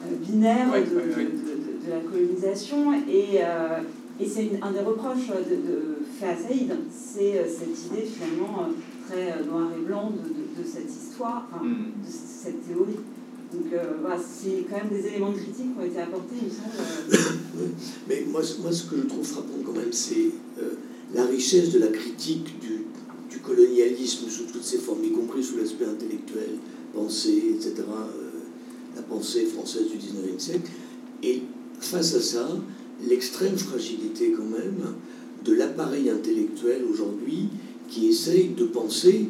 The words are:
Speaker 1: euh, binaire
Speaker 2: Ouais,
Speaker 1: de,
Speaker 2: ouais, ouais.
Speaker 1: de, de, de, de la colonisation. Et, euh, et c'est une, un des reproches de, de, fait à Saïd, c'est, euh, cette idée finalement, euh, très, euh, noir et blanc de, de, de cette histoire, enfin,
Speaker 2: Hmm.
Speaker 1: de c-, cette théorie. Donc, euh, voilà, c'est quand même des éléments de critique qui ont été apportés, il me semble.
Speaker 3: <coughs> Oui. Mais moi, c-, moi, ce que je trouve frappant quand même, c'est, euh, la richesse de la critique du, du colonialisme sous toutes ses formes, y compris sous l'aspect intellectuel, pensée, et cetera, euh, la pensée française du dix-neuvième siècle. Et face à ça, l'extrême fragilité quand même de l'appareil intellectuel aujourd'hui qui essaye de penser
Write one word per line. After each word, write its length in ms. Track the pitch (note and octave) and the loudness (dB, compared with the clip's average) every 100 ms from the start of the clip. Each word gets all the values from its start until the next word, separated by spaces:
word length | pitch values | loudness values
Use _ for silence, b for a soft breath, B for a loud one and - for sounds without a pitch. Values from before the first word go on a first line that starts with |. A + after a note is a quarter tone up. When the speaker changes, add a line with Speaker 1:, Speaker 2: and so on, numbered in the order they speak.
Speaker 1:
euh, 120 | F3 F3 F3 | -4 -4 2
binaire 420 | G#3+ A3 A3+ B3+ | 6 6 6 6
Speaker 2:
Ouais, 120 | G4 | 4
Speaker 1:
de, 120 | F4+ - | 4 2
Speaker 2:
ouais, 80 | |
ouais. 60 | E3 | 2
Speaker 1:
de, 100 | - | 0
de, 20 | |
de, 640 | - - - D3 D3+ - E3 | 0 -2 -4 -4 -6 -6 -4
de 40 | |
la 100 | E3+ | -4
colonisation. 920 | E3 F#3+ F3 F3+ F#3+ G#3+ - C#4+ C#4+ C#4+ - | -2 2 2 2 0 -2 -2 2 4 4 4
Et, 320 | F#3+ G3+ G3 | 4 6 4
euh, 380 | E3+ E3+ D#3+ D#3+ D#3+ - - - | 4 2 0 -2 -4 -10 -14 -4
et 80 | G3 | -2
c'est 180 | A3 G#3+ | 0 0
une, 140 | G3 | 0
un 100 | G3+ | 0
des 100 | F#3+ | 0
reproches 460 | G#3 A3 C4 B3+ B3 | 2 0 0 -2 0
de, 280 | F#3+ E3+ F3+ | -2 0 0
de, 420 | - D#3+ D#3 D3 - - | 2 0 -2 -4 -6 -4
fait 80 | F#3+ | -4
à 100 | E3 | -2
Saïd, 380 | A3 C4 A#3+ - - | 0 0 2 -2 -4
c'est, 460 | - - G#3 G3+ G3 | -10 -10 2 2 4
euh, 60 | E3 | 0
cette 380 | - E3+ - - | -2 -4 -6 -4
idée 180 | G3+ A3 | -4 -4
finalement, 640 | - E4 E4 G#3 F#4 E4 | -4 -4 -2 -2 -2 -2
euh, 60 | - - - - | -4 -6 -12 -6
très, 220 | F#3 F#3 | -4 -2
euh, 140 | D#3 D3 | -2 0
noir 200 | E3 E3 E3 | 0 0 -2
et 60 | E3+ | -2
blanc 260 | G3+ G#3+ | -2 -2
de, 160 | F3+ D#3 | -4 -4
de, 320 | D3 - - | -6 -6 -6
de 60 | F3 | -6
cette 240 | F3+ D#3 | -6 -8
histoire, 560 | - - - A#3+ A#3+ - | -8 -12 -6 -4 -4 -6
enfin, 120 | - | -4
Speaker 2:
Hmm. 420 | A#3+ A3+ G#3+ - E2+ | -2 -2 -4 -6 -10
Speaker 1:
de 60 | |
c-, 320 | E2 E2 - | -10 -12 -10
cette 240 | - - F3 | -8 -8 -4
théorie. 320 | F3 G3+ G#3 - - - - - | 2 2 0 -8 -14 -14 -14 -10
Donc, 180 | E3+ D#3+ | -4 -2
euh, 220 | E3+ E3+ D#3 | 0 -2 -2
voilà, 160 | F3 F3 | -2 -2
c'est 480 | - - G3 F#3+ F3 | -4 -6 -2 0 0
quand 80 | G3+ | -2
même 120 | G#3+ | -2
des 180 | G3 G3 | 0 0
éléments 220 | G#3 G3+ | 0 0
de 60 | G3+ | 0
critique 360 | A3+ A#3+ B3+ | -4 -4 -4
qui 60 | A#3+ | -2
ont 40 | F3 | -4
été 160 | F3+ | -4
apportés, 340 | E3+ F#3 - B3 | -4 -6 -6 -4
il 40 | G3 | -4
me 40 | |
semble. 920 | - - - - - - F3 - E3 | -4 -8 -6 -4 -4 4 6 6 0
Speaker 3:
<coughs> 0 | - E2 | -4 -4
Oui. 120 | F2+ - B B - | -4 -4 B B -4
Mais 160 | C#3+ - | -2 0
moi, 140 | D3+ | 0
c-, 120 | E3 - | -2 -2
moi, 100 | E3+ | -2
ce 140 | E3+ - | -2 0
que 120 | C#3+ | -2
je 60 | |
trouve 200 | C3 - | 0 -2
frappant 360 | - - - - | -4 -6 -8 -6
quand 100 | - | -4
même, 180 | - - | -2 -2
c'est, 380 | - - - - - - - | -2 0 2 2 0 -10 -6
euh, 120 | - - B B B | -6 -6 B B B
la 100 | A#2 B2 | 2 2
richesse 460 | B2+ - F#3 E3+ | 4 6 6 8
de 80 | B2 | 6
la 80 | A2 | 6
critique 720 | A2 B2 - - D#3+ - - | 2 -4 -6 -2 -2 -4 -10
du, 260 | A2+ A2 - - - - - | -6 -6 -6 -10 -14 -14 -12
du 80 | - | -12
colonialisme 880 | - B2 B2 A#2+ A#2+ B2 B2+ - A2+ | 0 8 8 8 4 4 -2 -2 -4
sous 180 | A2 A#2 | -6 -6
toutes 120 | A#2+ | -6
ses 160 | - A#2+ | -2 -2
formes, 240 | - G#2 A2 | -2 0 2
y 60 | |
compris 320 | A2+ A#2 C3+ | 2 0 -2
sous 140 | B2 A#2+ | -2 -2
l'aspect 280 | G#2+ - A2+ | -2 -2 -2
intellectuel, 640 | G#2+ A2+ G#2+ - G#2+ G#2+ G#2+ B B B G#2+ | -2 -4 -6 -6 -6 -4 -6 B B B -4
pensée, 600 | G#2+ - A2 G#2 A2 G#2+ | -2 0 4 4 4 2
et 60 | |
cetera, 320 | - - G#2 | 0 -4 -4
euh, 360 | G#2+ G#2+ - - - - - B B B - | -4 -6 -8 -10 -10 -12 -14 B B B -12
la 80 | |
pensée 420 | - A2 - A#2+ A2+ | -6 -4 0 2 2
française 420 | - - A2+ G#2+ | 0 -4 0 0
du 60 | G#2 | 0
dix-neuvième 420 | G2+ G2+ F#2 F2 | -6 -4 -4 -4
siècle. 320 | - F3 - B B B B - | -2 -2 -2 B B B B -4
Et 220 | - B2+ - - - - | 0 0 -2 -10 -14 -10
face 360 | - F3+ - - | -4 0 2 2
à 60 | |
ça, 260 | - A#2 C3 F#3+ - B B - A#2+ | 2 0 0 -2 -6 B B -6 2
l'extrême 480 | B2 - - F#3+ F3+ | 4 2 0 2 2
fragilité 760 | - B2+ A2 A2 G#2 G#2 A#2 | 0 -2 -4 -4 -4 2 2
quand 140 | A2 G#2+ | 2 0
même 500 | A2+ G3 - - - B B B B - | -2 -2 -2 -4 -6 B B B B 4
de 80 | |
l'appareil 560 | A2 A#2+ D#3 D#3 C#3 B2 | 6 6 2 -2 2 2
intellectuel 760 | A2 - - G#2 - A#2+ B2+ A#2+ | 2 2 2 2 2 2 2 2
aujourd'hui 580 | - G#2 G#2 B2 E3 G#3 B B B - | 2 0 -2 -2 0 -2 B B B -8
qui 200 | A2+ A2 | 2 6
essaye 420 | - E3 F3+ F3+ | 6 8 6 6
de 160 | - A#2 | 4 2
penser 640 | A#2+ A2 - F3+ A3 G#3+ | 2 0 8 8 8 4